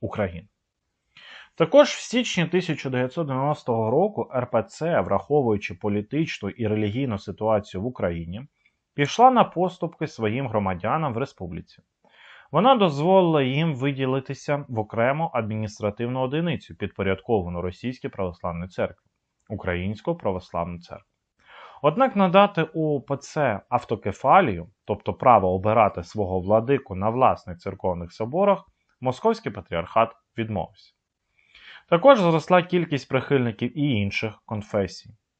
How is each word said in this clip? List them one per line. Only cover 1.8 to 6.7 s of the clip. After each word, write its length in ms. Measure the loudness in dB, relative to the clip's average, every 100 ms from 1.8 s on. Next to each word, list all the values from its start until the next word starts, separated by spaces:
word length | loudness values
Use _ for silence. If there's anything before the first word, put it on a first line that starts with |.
| 6
в 120 | 4
січні 460 | -4 -2 -2 -2 0
тисяча 440 | 0 -2 -4 -4
дев'ятсот 360 | -2 -2 -2 -4
дев'яностого 640 | -2 -2 -2 -2 -2 2
року 400 | 2 0 -2 -6
Р 160 | -4 -2
П 120 | -2
Ц, 380 | -2 -6 -2 0
враховуючи 720 | 2 0 0 0 2 0 -4
політичну 760 | -8 -4 -4 -2 -4 -4 -4 -8
і 160 | -4
релігійну 520 | -2